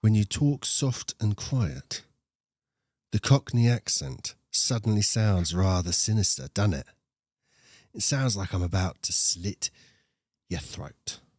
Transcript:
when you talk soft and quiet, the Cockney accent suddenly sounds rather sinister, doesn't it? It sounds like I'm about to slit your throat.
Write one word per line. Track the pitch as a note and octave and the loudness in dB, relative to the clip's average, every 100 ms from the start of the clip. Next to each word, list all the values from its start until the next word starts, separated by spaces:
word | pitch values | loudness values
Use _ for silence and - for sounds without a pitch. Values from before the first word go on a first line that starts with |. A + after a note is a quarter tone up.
when | A2 | 4
you | G#2+ | 4
talk | G#2 - D3 C#3+ | 2 2 0 0
soft | - - C#3 B2 - - | -2 0 0 -4 -8 -4
and | A2 G#2 | -2 -2
quiet, | - C3 F#2+ C2 - - - _ _ _ _ _ _ _ _ _ _ | -2 0 0 -2 -10 -12 -14 _ _ _ _ _ _ _ _ _ _
the | G#2+ | -2
Cockney | - C#3 - A#2+ A#2+ | 4 2 2 2 2
accent | A#2+ - - C#3 A2+ - - _ | 2 -2 -6 -6 -10 -12 -14 _
suddenly | - - A#2+ G#2+ G#2+ | -2 -2 -2 0 2
sounds | G2+ - G#2+ F#2+ E2 | 2 2 4 4 2
rather | F2 F#2+ F#2 F2 | 2 2 2 0
sinister, | F2 - A2 F#2 - C2+ | -2 0 2 2 -2 -4
doesn't | - G2+ | 0 0
it? | D2+ - _ _ _ _ _ _ _ _ - _ | 0 -6 _ _ _ _ _ _ _ _ -20 _
It | - | -4
sounds | - C#3 C3 G2 | 0 2 0 0
like | F#2 | -2
I'm | F#2 | -2
about | F2 F#2 F2+ - | 0 0 0 -2
to | - | -4
slit | - - F2+ F#2 - - _ _ _ _ _ _ _ _ | 0 0 0 -4 -6 -8 _ _ _ _ _ _ _ _
your | E2+ | -8
throat. | - - - - - - _ | -6 -12 -14 -14 -14 -14 _